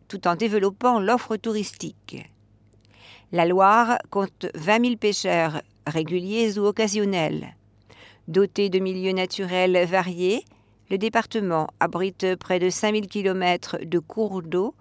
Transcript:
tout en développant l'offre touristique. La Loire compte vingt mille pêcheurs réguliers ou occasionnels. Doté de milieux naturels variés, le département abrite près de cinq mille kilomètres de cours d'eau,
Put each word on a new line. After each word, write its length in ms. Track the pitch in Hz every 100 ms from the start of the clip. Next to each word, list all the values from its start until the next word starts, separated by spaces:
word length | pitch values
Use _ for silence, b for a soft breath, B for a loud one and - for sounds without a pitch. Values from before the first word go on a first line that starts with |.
| -
tout 200 | 196 180
en 80 | 175
développant 640 | 226 208 196 196 247 233
l'offre 380 | 190 240 - 214
touristique. 920 | 226 214 202 - 165 - - 135 - _ _ _ _ _ B B B B B
La 140 | 175 170
Loire 540 | 185 190 220 233 240 -
compte 380 | 202 196 - 185 -
vingt 240 | 160 220
mille 180 | 240 233
pêcheurs 640 | 208 202 185 170 160 151 - _ -
réguliers 720 | 160 156 180 185 220 226 202
ou 60 | 202
occasionnels. 920 | 208 220 208 202 190 156 156 143 - _ _ B B B B -
Doté 420 | 165 196 - 202
de 100 | 185
milieux 340 | 190 185 185
naturels 720 | 185 185 - 185 185 185 180 175
variés, 580 | 185 180 175 180 226 - b b b _
le 80 | 196
département 680 | 220 226 - 226 196 165 156 -
abrite 560 | 170 170 190 180 185 180
près 220 | - 180
de 100 | 180
cinq 240 | 180 214
mille 140 | 214 202
kilomètres 720 | 208 190 185 180 175 - - 165
de 140 | 170
cours 420 | 165 - 214 190
d'eau, 320 | 160 175 208 -